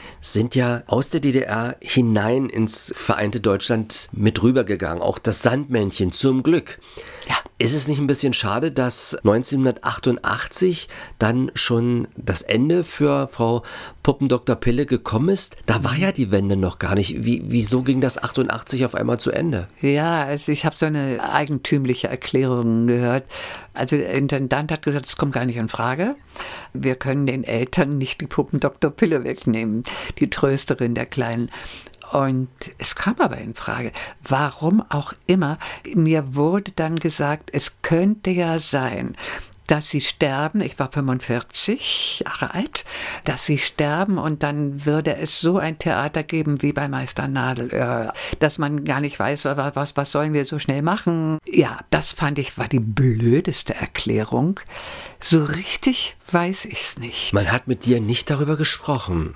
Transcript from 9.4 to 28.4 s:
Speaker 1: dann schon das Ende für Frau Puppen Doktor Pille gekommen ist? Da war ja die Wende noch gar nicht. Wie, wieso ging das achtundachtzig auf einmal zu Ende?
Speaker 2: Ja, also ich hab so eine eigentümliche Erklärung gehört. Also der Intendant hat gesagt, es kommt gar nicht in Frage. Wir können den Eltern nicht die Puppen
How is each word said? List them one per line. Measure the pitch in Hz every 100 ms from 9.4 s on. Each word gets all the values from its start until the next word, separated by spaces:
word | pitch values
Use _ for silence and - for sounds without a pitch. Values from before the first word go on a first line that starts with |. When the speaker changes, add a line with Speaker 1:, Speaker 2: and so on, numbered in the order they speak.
| - 139 131 - - - 131 120 - - - - 185 170 - - - -
Speaker 1:
dann | 110 123 131
schon | - - 117 120 120 - -
das | 123 92
Ende | - 110 147 175 170
für | - 147 139 139
Frau | - 117 120 - - - -
Puppen | - 135 139
Doktor | 123 - 120
Pille | 123 123 143
gekommen | 123 - 110 165
ist? | 196 - - -
Da | -
war | 127 131
ja | 190
die | 190 107
Wende | 98 98 98
noch | 92 -
gar | 95 98
nicht. | 95 62 117
Wie, | 120 104
wieso | 120 110 127
ging | 131 131
das | 113 -
achtundachtzig | - - 113 110 - 127 127
auf | -
einmal | 117 120
zu | -
Ende? | - 165 110 92 -
Speaker 2:
Ja, | 139 143 165 170
also | 143 147 -
ich | 147 156
hab | -
so | 156
eine | 147 135 120 -
eigentümliche | 147 147 139 - 143 127 123 -
Erklärung | 127 - 131 131 120 117 113 120
gehört. | 120 120 131 131 - - - -
Also | - 131 147
der | 90
Intendant | 135 139 139 131 135 151
hat | 156
gesagt, | 151 143 127
es | -
kommt | 147
gar | 127 127
nicht | 117
in | 113
Frage. | - 117 139 208 285 - - - - -
Wir | 131 135 127
können | 135 139 139
den | 131
Eltern | 113 113 127 - 143 143
nicht | 131 -
die | -
Puppen | -